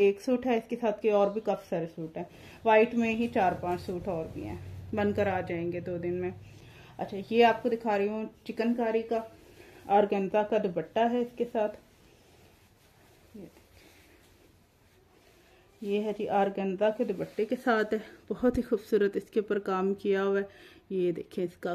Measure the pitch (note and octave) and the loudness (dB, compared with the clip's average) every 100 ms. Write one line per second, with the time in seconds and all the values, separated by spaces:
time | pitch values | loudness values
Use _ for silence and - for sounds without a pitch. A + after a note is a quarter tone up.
0 | G3+ G3+ - B3 B3+ A3+ - A#3+ A3+ G#3 | 4 4 0 0 2 -2 -2 -2 -2 0
1 | A3+ G3+ G3 G3+ G#3 F#3+ - F3+ E3 - | 2 4 4 2 -2 -4 -2 -4 -4 -8
2 | D#3+ F3 F3 - - - A3+ A3 A#3 A#3 | -10 -10 -12 -14 -20 -4 6 6 6 2
3 | A#3 A3 A#3 A#3 F#3 F3 F3 F3+ - F3+ | 0 0 -2 2 2 0 -4 -4 -6 -6
4 | G3+ E3+ D#3+ - - F3 - - - G#3+ | -4 -6 -6 -8 -10 -10 -12 -14 -8 -2
5 | G#3 G3+ G3 F#3 F3+ E3+ F3 F3 F3 F3 | 0 0 0 0 -2 -4 -4 -6 -6 -4
6 | F3 F3+ F3+ F#3+ - - - - - - | -4 -2 -4 -8 -18 -20 -20 -20 -20 -10
7 | F#3+ G3 G3 A3+ A#3 A3+ B3 A3+ A#3 G3+ | -8 -8 0 6 6 4 -2 -2 0 0
8 | G3+ A3 A3 - - - A3+ A#3 A3+ A3 | 0 -2 -8 -10 -12 -2 0 0 0 0
9 | A3 A3+ A3+ - - - - - - G3+ | -2 -4 -4 -16 -20 -20 -20 -20 2 4
10 | G3+ G3 F#3+ G#3+ G#3 G#3+ G3 E3+ D#3 - | 4 2 0 0 2 0 0 -4 -4 0
11 | A#3 B3 A#3+ - A#3 A#3 G#3 - _ _ | 0 0 -4 -4 -4 -2 -4 -6 _ _
12 | - _ _ - - _ _ _ _ _ | -20 _ _ -20 -20 _ _ _ _ _
13 | - - - G#3+ E3+ - _ - - - | -20 -20 -20 -20 -20 -20 _ -20 -20 -20
14 | - - - _ - _ _ _ _ _ | -20 -20 -20 _ -20 _ _ _ _ _
15 | _ _ _ _ _ - _ _ G#3 G3+ | _ _ _ _ _ -20 _ _ -2 -2
16 | G#3+ G#3 G#3 G3+ G3 G3 F#3+ F#3 G#3+ G#3+ | -2 -4 0 2 2 0 -4 2 0 2
17 | G#3+ F#3 - - A3 B3 B3+ A3 G#3+ A3 | -2 -2 -4 -4 -2 0 2 2 2 -2
18 | - - - G#3 B3 B3 A#3 G#3 - G#3+ | -4 -20 -10 0 2 2 0 -2 2 2
19 | G3+ G3+ - A3+ G3+ G3+ G3+ F#3 F#3+ G3 | 2 0 -2 -4 0 -4 0 0 0 0
20 | G3+ G3 G3 G3 G3 - - - _ F#3+ | 0 2 2 0 -2 -12 -20 -20 _ -2
21 | F3+ E3+ - - F3+ - F#3 | 0 -2 -6 -6 -6 -6 -6